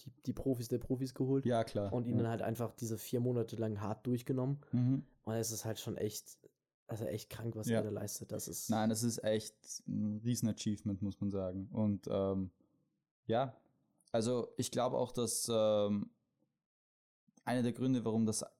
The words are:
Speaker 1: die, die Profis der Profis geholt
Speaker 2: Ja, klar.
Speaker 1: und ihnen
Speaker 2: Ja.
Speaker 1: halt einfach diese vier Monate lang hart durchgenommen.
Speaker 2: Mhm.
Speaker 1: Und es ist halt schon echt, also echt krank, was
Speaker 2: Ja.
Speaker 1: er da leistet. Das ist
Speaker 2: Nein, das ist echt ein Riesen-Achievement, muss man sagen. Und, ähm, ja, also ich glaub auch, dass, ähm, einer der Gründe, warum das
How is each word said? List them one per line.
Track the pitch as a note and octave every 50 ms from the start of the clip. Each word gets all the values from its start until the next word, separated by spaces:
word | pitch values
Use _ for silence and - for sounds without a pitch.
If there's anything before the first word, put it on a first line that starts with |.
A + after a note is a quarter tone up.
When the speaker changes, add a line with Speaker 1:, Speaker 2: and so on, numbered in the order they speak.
Speaker 1:
die, | - - - _ -
die | C3 -
Profis | - - C#3 C3 A#2+ A#2+ -
der | B2 A#2+
Profis | - - C3 B2 C3+ B2+ -
geholt | - C3+ C3 C3+ C3+ C3+
Speaker 2:
Ja, | A#2+ A#2+ A2+ A2+
klar. | - - G#2 G2+ G2+ A2
Speaker 1:
und | B2 A#2+
ihnen | A#2+ B2 A#2+ A#2
Speaker 2:
Ja. | A2+
Speaker 1:
halt | A2+ G#2+ G2+
einfach | G#2+ A2+ A2+ A#2+ A2 -
diese | - B2 G#2+ A2+
vier | G#2+ - - - B2
Monate | B2 B2+ B2 A#2+ A2 A2 -
lang | A2 A2+ A2 G#2+ G2+ G#2+
hart | G2 A2 - -
durchgenommen. | B2 B2 A#2+ - - C3+ B2+ B2+ C3+ C#3+ C#3+ - - -
Speaker 2:
Mhm. | B2 B2 B2+ C3+ C#3+ D3+ - _ _ -
Speaker 1:
Und | G#2+ A2
es | A2+ A2 A2
ist | A2+ G#2 -
halt | A2 G#2+ -
schon | - A2+ G2 -
echt, | - G#2+ - - - - - - - - _ _ _ _ _ _ _
also | - A#2 G#2 A2
echt | - - A2 - -
krank, | - - A2+ A#2 A2+
was | A2 G#2 A#2+
Speaker 2:
Ja. | A2+ A2
Speaker 1:
er | G#2+
da | G#2+
leistet. | G#2 G2 G2+ G#2 - - - - -
Das | - - -
ist | - - - -
Speaker 2:
Nein, | A2 A2 A2 A2+
das | A2+ A2 A#2
ist | A#2+ A2+ - -
echt | G#2+ A2 A2 - - - _ - - - - -
ein | G2 G2+ G#2 G#2+ G#2+ G#2+ G#2+ A2+
Riesen-Achievement, | A#2+ B2 A#2 - A2 G#2 - - A2+ G#2 G2 - G#2+ G2 F#2 G2+
muss | G2 F#2+ -
man | G2+ G2+
sagen. | G2 F#2+ F#2 F#2 F#2 F#2+ F#2+ - -
Und, | G#2+ A2 G#2 G2+ F#2+ - -
ähm, | - G2 G2 G2 F#2+ F#2+ F#2+ F#2 - _ _ _ _ _ _ _ _ _ _ _ _ _ _
ja, | - A2+ A#2 C3+ B2+ - - _ _ _ _ _ _ _ _ _ _
also | - A#2 G#2+ A#2+ B2 A#2+ A2+ - -
ich | - B2 - -
glaub | B2 A#2+ B2+ C3
auch, | B2 B2 A#2+ -
dass, | B2+ A#2+ A2+ - - - -
ähm, | A#2 A2 A2 G#2+ G#2+ G#2 G#2 G#2 G#2 G2+ G#2 - _ _ _ _ _ _ _ _ _ _ _ _ _ _ _ _ _ _ _ _ _ _ _ _ _ - -
einer | - B2 B2+ A#2
der | A#2+ A2+
Gründe, | - B2 C3 C3 B2 G#2+
warum | A2+ G#2+ A2 A2+
das | A2 G#2+ - - - _ _